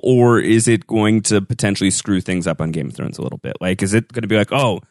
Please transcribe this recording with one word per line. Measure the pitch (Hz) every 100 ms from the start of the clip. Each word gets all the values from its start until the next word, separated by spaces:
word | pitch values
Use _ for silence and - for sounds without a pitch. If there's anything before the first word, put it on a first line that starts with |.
or | - 127 120 117
is | - 113 117
it | 113 -
going | 110 107 110
to | 104 107
potentially | 98 - 104 98 98
screw | - - 95
things | 92 92 85
up | 80
on | 80
Game | 80 69
of |
Thrones | - - -
a |
little | 65 -
bit? | - -
Like, | 92 95
is | 95
it | 110 -
gonna | 120 107
be | 107
like, | 101
"Oh, | 139 127 90 -